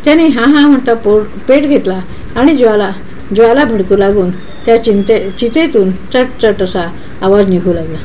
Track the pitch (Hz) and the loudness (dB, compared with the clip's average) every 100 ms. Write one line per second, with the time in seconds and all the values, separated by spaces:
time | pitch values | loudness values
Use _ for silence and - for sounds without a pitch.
0 | 294 320 320 233 247 302 285 262 240 226 | 4 4 2 2 2 4 4 4 2 0
1 | 208 214 208 196 - 277 285 285 196 190 | 2 0 0 -8 0 2 2 0 0 -6
2 | 180 - - 233 277 285 233 208 196 190 | -10 -14 -8 0 2 4 2 2 -2 -6
3 | - - - 202 226 262 277 214 185 196 | -12 -12 -4 2 4 4 2 -2 0 2
4 | 196 202 180 180 - - - 233 233 202 | 2 2 -2 -4 -12 -6 0 2 2 0
5 | 196 214 190 190 233 311 330 220 190 185 | 2 0 -2 -4 -2 0 0 0 0 -2
6 | - 254 254 - 220 208 185 190 170 - | -4 -2 -2 0 -2 0 -4 -4 -6 -10
7 | - - 190 202 196 180 175 170 160 160 | -14 -4 2 2 2 0 0 -4 -6 -10